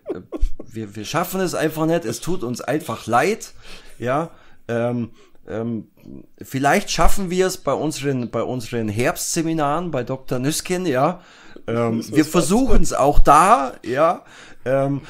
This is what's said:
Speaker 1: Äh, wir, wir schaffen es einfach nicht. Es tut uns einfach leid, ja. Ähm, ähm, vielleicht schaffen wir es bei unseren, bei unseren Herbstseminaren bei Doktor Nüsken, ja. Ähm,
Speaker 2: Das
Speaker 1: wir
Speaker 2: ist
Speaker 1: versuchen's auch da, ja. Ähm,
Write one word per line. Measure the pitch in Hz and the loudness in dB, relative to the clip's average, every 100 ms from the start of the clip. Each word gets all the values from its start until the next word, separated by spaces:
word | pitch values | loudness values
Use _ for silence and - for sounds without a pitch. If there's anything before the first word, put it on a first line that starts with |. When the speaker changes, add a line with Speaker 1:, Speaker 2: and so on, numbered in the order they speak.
| - | -12
Speaker 1:
Äh, | - - - - - - | -12 -12 -2 -2 -2 -6
wir, | 113 104 | -12 -12
wir | 107 104 | -12 -6
schaffen | 156 175 190 | -6 -4 -4
es | 190 | -4
einfach | - 156 156 160 | -4 -4 -2 -2
nicht. | 170 | -2
Es | 113 113 | -4 -6
tut | - - | -4 -4
uns | 120 117 | -6 -8
einfach | - 117 - 110 - | -6 -6 -6 -10 -2
leid, | 117 175 226 - - - - - - | 0 0 -2 -10 -18 -18 -18 -20 -8
ja. | 120 143 170 - - - - | -4 -4 -4 -12 -20 -18 -6
Ähm, | 117 120 123 113 - - - - | -4 -2 -4 -8 -12 -20 -20 -12
ähm, | 107 117 113 - _ - 67 - - | -8 -6 -8 -10 _ -20 -20 -20 -20
vielleicht | - 131 143 185 - | -10 -2 0 0 0
schaffen | - - 208 180 | 4 6 6 2
wir | 180 185 | 0 -2
es | 185 | -2
bei | 147 | -4
unseren, | 110 151 131 139 127 117 | -2 -4 -4 -4 -4 -4
bei | 117 | -6
unseren | 107 127 110 120 107 | -4 -6 -6 -6 -4
Herbstseminaren | 101 139 - - 175 160 160 143 156 180 | -2 -2 -4 -6 -4 -4 -2 -2 -2 -4
bei | 139 | -6
Doktor | 117 131 - 127 | -6 -8 -6 -4
Nüsken, | 139 156 - 180 | -2 -4 -4 -4
ja. | 180 127 151 175 - - - - - | -2 0 0 -2 -12 -20 -20 -14 -6
Ähm, | 117 117 113 | -2 -2 -4
Speaker 2:
Das | 110 | -2
Speaker 1:
wir | 110 | 0
Speaker 2:
ist | 151 | 2
Speaker 1:
versuchen's | 180 - 214 269 185 - | 0 2 2 6 6 6
auch | - 139 - | 4 8 10
da, | - 147 185 262 262 - - | 10 8 6 4 0 -8 -6
ja. | 127 165 208 - - - - 123 | 0 0 0 -10 -20 -20 -10 -2
Ähm, | 135 139 139 | -2 0 -4